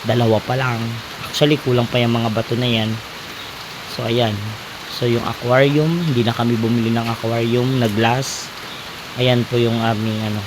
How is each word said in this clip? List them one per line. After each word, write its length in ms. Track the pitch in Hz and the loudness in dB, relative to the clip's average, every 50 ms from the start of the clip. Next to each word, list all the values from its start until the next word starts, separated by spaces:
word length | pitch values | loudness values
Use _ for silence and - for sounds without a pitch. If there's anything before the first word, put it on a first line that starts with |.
| - | -2
Dalawa 400 | 113 113 120 120 113 110 104 - | 0 2 2 4 4 4 2 2
pa 160 | - 127 131 | 0 -2 0
lang. 240 | 135 127 120 113 113 113 117 117 104 - - - - | 0 0 -2 -2 -4 -6 -6 -8 -10 -12 -12 -12 -12
Actually, 320 | - - - 151 147 151 143 - | -8 -2 0 2 4 2 2 2
kulang 240 | 131 120 120 120 117 | 2 2 2 2 2
pa 160 | - 127 120 | 2 0 2
yung 160 | 117 117 117 | 2 2 0
mga 160 | 117 113 110 | 0 0 0
bato 240 | 113 113 - 120 117 | -2 -2 -2 -2 0
na 80 | 123 123 | 0 0
yan. 240 | 117 113 110 110 113 113 110 - - - - - - - - - - - - - - - - - - | 0 0 0 -2 -4 -6 -8 -12 -14 -14 -14 -14 -14 -14 -14 -14 -14 -14 -14 -14 -14 -14 -12 -12 -8
So, 80 | - 123 | -6 -4
ayan. 320 | 113 117 120 120 110 104 104 104 107 107 107 - - - - - - | -2 0 2 2 0 0 -4 -6 -8 -8 -10 -12 -14 -14 -14 -12 -10
So, 160 | - - 123 123 | -6 -2 0 0
yung 160 | 117 117 113 | 2 0 0
aquarium, 800 | - 113 - - 120 123 131 139 143 143 147 151 160 165 170 175 160 | -2 -6 -4 0 2 6 6 6 6 6 4 2 2 2 2 2 2
hindi 140 | 135 120 117 113 | 2 4 2 2
na 80 | 117 | 2
kami 240 | - 117 117 120 113 | 2 2 2 2 2
bumili 320 | 113 113 117 120 113 113 | 2 2 2 2 2 2
ng 160 | 117 117 117 117 | 2 0 0 -2
aquarium 720 | 113 - - 113 117 117 117 117 117 123 123 127 131 131 | -4 -2 -2 -2 0 0 0 2 2 2 2 2 2 2
na 80 | 120 113 | 2 2
glass. 640 | 101 107 113 113 120 131 135 - - - - - - - - - - - - - - - - - - 123 | 2 2 2 2 2 2 -2 -4 -6 -8 -10 -12 -12 -14 -14 -12 -14 -14 -14 -14 -14 -14 -14 -12 -4 0
Ayan 240 | 123 127 127 120 117 | 2 4 4 2 2
po 160 | - 123 120 | 2 2 2
yung 160 | 120 117 117 117 | 2 2 2 2
aming 420 | 113 113 113 107 110 113 110 110 110 | 0 0 0 0 0 -2 -2 -2 -2
ano. 160 | 110 107 104 101 | -2 -4 -4 -6